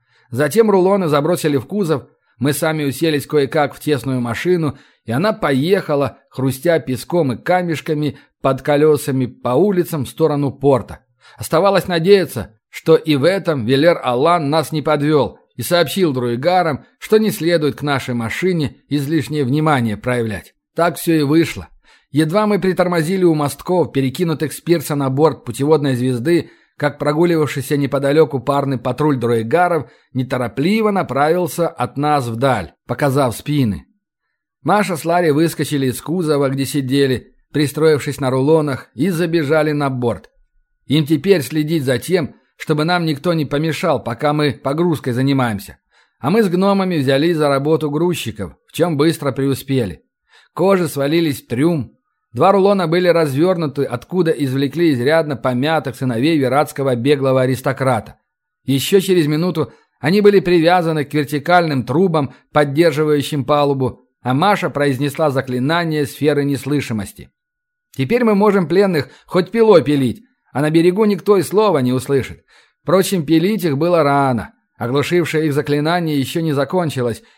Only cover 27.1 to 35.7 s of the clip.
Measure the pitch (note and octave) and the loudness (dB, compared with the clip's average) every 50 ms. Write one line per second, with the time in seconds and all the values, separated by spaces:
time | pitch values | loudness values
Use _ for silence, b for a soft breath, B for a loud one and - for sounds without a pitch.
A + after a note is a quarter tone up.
27.1 | D3 D#3 F3 F3 E3+ D#3 D3+ B2+ - C#3+ B2+ - D3+ C#3+ C#3 C3 C#3+ C3+ C#3 C#3 | 2 2 2 2 2 2 0 -2 -4 -6 -4 -2 -2 -2 0 -2 -2 -2 0 2
28.1 | C#3+ D#3+ D#3 - C#3+ B2+ - D3 C#3 C#3+ C#3 C#3 C3+ A2+ - B2+ A#2+ - D3+ D#3 | 4 4 4 2 0 -4 -2 -2 -2 0 -2 -2 -4 -4 -4 -4 -2 0 0 0
29.1 | C#3+ B2 A#2 A#2 A#2+ A2+ A2 A#2 D3 F3 F3+ F3 E3+ D3+ B2+ b b b b b | 0 0 0 0 0 0 0 0 2 2 2 2 0 -2 -4 b b b b b
30.1 | - B2+ B2+ C3 C3+ B2 B2 A2+ - C3+ D3 F#3 G#3+ A3+ G#3+ G#3+ G3+ F#3+ D3+ A2 | -6 -6 -4 -2 -4 -4 -4 -4 -4 -2 0 0 2 2 2 2 0 0 -2 -2
31.1 | B2 C3+ D3 D#3 E3+ F3+ F3 D3+ - F3 E3+ D#3+ - - B2 - - C#3 D3 D3+ | -2 0 2 2 2 0 -2 -2 -2 -4 -4 -4 -2 -4 -6 -6 -4 -2 0 0
32.1 | D3+ C#3+ A#2+ A#2 A2+ A2+ C3+ C#3 B2 G#2 E2+ D#2 - _ _ - B2 - D3 C#3 | 0 0 0 -2 -2 0 0 0 0 -2 -4 -8 -14 _ _ -8 -4 -2 -2 0
33.1 | B2+ D3 C3+ A#2+ G#2 - - C#3+ D3+ D3 C3 G#2+ F#2 D2+ - _ _ _ _ _ | 2 0 0 0 -2 -6 -6 -2 0 0 0 0 -2 -4 -10 _ _ _ _ _
34.1 | _ _ _ _ _ _ _ _ _ _ - D#3+ F#3+ G#3+ G3 E3+ F3+ C3+ - E3 | _ _ _ _ _ _ _ _ _ _ -2 0 0 0 0 -2 -4 -4 -2 -2
35.1 | E3+ F3 F3+ D#3 C#3 D3+ E3+ D#3 - - C#3+ - | 0 2 2 2 2 2 0 0 -2 -4 -6 -4